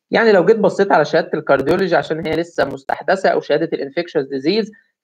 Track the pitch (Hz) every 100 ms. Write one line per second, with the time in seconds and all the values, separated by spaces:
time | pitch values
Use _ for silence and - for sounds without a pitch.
0 | _ 190 226 196 165 214 196 - 196 180
1 | 147 160 175 165 147 135 135 180 185 160
2 | 143 160 165 160 170 - 143 135 - -
3 | - 190 180 - - 147 160 160 139 156
4 | 170 156 135 135 143 214 214 - _ _